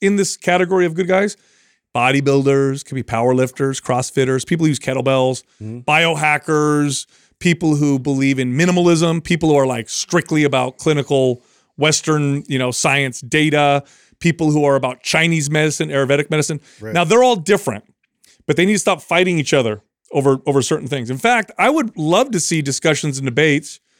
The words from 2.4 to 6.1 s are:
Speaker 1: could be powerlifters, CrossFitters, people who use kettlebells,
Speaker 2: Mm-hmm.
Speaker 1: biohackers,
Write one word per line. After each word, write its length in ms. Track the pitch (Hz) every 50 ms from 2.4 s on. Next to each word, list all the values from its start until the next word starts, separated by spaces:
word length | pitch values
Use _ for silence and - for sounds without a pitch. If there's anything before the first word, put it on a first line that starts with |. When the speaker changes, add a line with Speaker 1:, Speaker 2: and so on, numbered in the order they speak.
| 135 139 139 139 139 135 135 139 -
Speaker 1:
could 100 | - 135
be 80 | 131 117
powerlifters, 800 | - 113 113 117 127 127 127 131 127 - - 139 135 135 - -
CrossFitters, 640 | - 127 123 131 - - 139 131 127 131 131 -
people 180 | - 175 165 165
who 40 | 156
use 100 | 143 -
kettlebells, 640 | - - 131 131 127 135 135 131 131 131 127 - - _ _ _
Speaker 2:
Mm-hmm. 200 | 110 107 113 123
Speaker 1:
biohackers, 1300 | 123 - 151 156 170 170